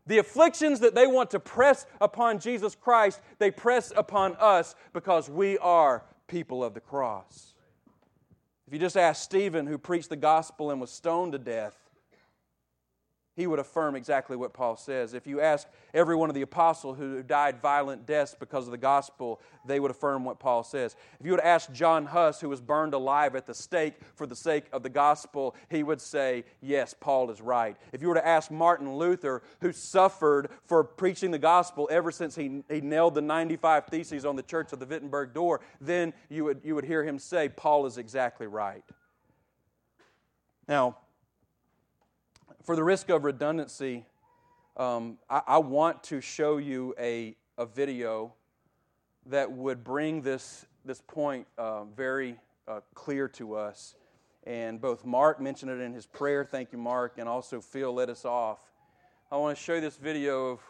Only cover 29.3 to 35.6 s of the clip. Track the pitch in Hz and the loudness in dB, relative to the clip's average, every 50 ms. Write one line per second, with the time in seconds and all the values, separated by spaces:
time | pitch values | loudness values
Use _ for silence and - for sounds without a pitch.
29.3 | 131 120 - - - - 175 180 160 - - - - 190 190 196 - - 160 147 | -4 -6 -8 -14 -14 -6 -6 -6 -6 -6 -8 2 4 6 6 6 4 2 2 4
30.3 | 147 143 139 139 - - _ - 170 160 151 165 - - 190 185 180 - 190 185 | 4 4 0 -4 -12 -12 _ 2 4 4 4 2 -2 -2 -2 -2 -2 -2 -4 -4
31.3 | 165 143 135 160 170 180 175 - - 143 147 139 156 175 165 170 165 - 175 147 | -2 2 4 6 6 6 4 2 -2 -4 -2 2 2 0 0 0 -4 -6 -8 -8
32.3 | - 165 143 135 135 143 - - 151 156 139 143 151 160 170 170 143 151 147 151 | -6 -6 -8 -6 -8 -8 -8 -6 -6 -6 -4 0 2 4 4 4 4 2 0 0
33.3 | 156 165 165 165 165 - - 160 156 147 - - 165 160 165 - 156 143 131 143 | 0 0 0 -2 -4 0 4 4 4 4 2 -2 -6 -6 -6 -6 -8 -4 -4 -4
34.3 | 139 135 - - 170 160 151 - 147 127 131 127 156 160 139 143 139 143 139 127 | -4 -4 -8 -6 -6 -6 -6 -6 -10 -12 -10 -10 -10 -10 -8 -6 -6 -6 -6 -6
35.3 | 117 151 175 175 156 123 | -4 -2 0 0 0 -2